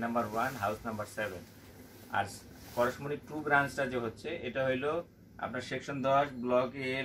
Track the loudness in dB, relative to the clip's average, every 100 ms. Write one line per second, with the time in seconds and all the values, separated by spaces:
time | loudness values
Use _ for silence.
0 | 0 0 0 0 0 0 -2 -2 -4 -6
1 | -6 -4 -4 -4 -12 -18 -20 -18 -18 -18
2 | -4 -2 -2 -4 -16 -18 -8 2 2 2
3 | -4 -6 -6 -6 4 4 4 0 0 0
4 | -2 -4 -6 -6 -4 0 2 2 2 0
5 | -4 -16 -20 -8 -4 -4 -4 -6 -4 0
6 | 6 6 6 0 4 4 4 0 -2 0